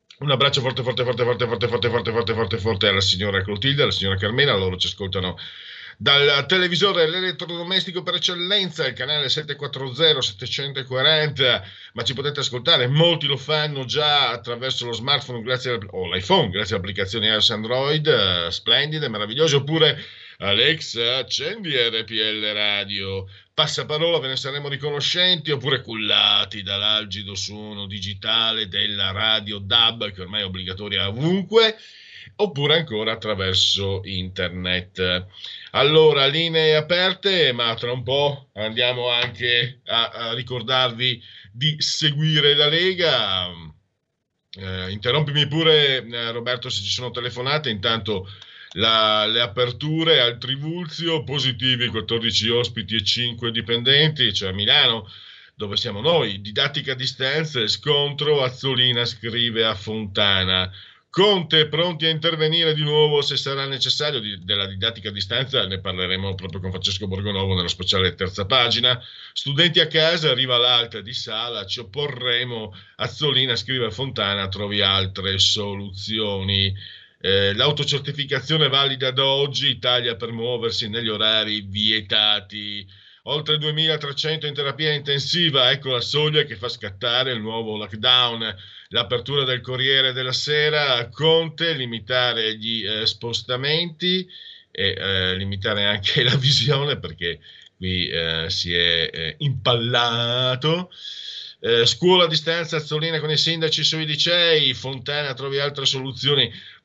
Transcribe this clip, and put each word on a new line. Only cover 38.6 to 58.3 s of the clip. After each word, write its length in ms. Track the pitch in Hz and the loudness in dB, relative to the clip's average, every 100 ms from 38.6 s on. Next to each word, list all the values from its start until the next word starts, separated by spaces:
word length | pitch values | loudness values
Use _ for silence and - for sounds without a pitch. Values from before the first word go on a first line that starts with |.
| 110 113 123 123 123 | -4 0 0 0 0
anche 720 | 120 123 101 123 120 117 - - | 0 -2 -2 2 2 0 -4 -2
a, 240 | 117 117 | 0 0
a 240 | 110 117 | -4 -6
ricordarvi 880 | 120 123 123 110 131 127 117 127 113 - - - | -6 -6 -6 0 2 2 0 -2 -2 -10 -20 -16
di 240 | 113 151 151 | -4 -2 0
seguire 760 | - - 151 143 156 151 143 147 | -2 0 0 0 2 4 4 4
la 120 | 147 | 4
Lega. 800 | 165 185 180 165 127 101 92 90 85 80 - _ _ _ _ _ _ _ 95 | 2 2 2 2 2 2 -2 -4 -8 -16 -20 _ _ _ _ _ _ _ -12
Eh, 340 | 95 92 92 | -8 -6 -6
interrompimi 560 | 101 123 143 147 147 147 | -4 0 0 2 2 2
pure, 580 | 156 160 151 143 131 113 | 2 6 6 6 2 -4
eh, 260 | 120 117 | -6 -4
Roberto, 380 | 117 120 123 127 | -4 -4 -4 -4
se 120 | 110 | -6
ci 80 | 98 | -4
sono 220 | - 123 | -6 -6
telefonate, 580 | 123 120 123 127 151 143 | -6 -6 -4 -2 0 -2
intanto 600 | 104 117 113 101 98 92 - - - - | -2 0 0 -2 -4 -6 -16 -20 -20 -10
la, 520 | 90 113 110 107 107 107 | 0 4 4 4 4 2
le 120 | 113 | 0
aperture 800 | 117 95 123 127 147 160 160 143 | 0 0 -2 -2 -2 0 4 6
al 180 | 120 117 | 4 0
Trivulzio, 840 | 123 139 156 175 165 151 165 160 | -6 -6 -6 -6 -8 -6 -2 -2
positivi 640 | 120 143 127 98 127 123 120 | -2 -2 -2 0 0 0 0
quattordici 600 | 107 101 113 113 101 113 | -2 -2 -2 0 0 2
ospiti 460 | 117 120 117 92 110 | 2 0 -4 -4 -2
e 80 | |
cinque 480 | 101 120 120 117 117 | 0 0 -2 -4 -4
dipendenti, 840 | 113 113 117 123 143 156 151 117 | -4 -2 0 4 6 4 2 0
cioè 160 | 95 98 | 0 -4
a 40 | |
Milano, 560 | 98 107 147 131 113 101 - - - - - | -2 2 4 2 0 -6 -18 -20 -20 -18 -10
dove 220 | 104 101 | -4 -4
siamo 240 | 117 101 | -4 -2
noi, 400 | 147 170 113 98 | 2 2 2 -4
didattica 520 | 104 110 139 139 131 | -6 -2 -2 -2 -6
a 20 | 127 | -4
distanza 640 | 127 - 131 151 156 123 | -4 -2 -2 -2 -2 -2
e 60 | 107 | -2
scontro, 760 | - 147 143 143 143 147 | -2 0 0 0 -2 2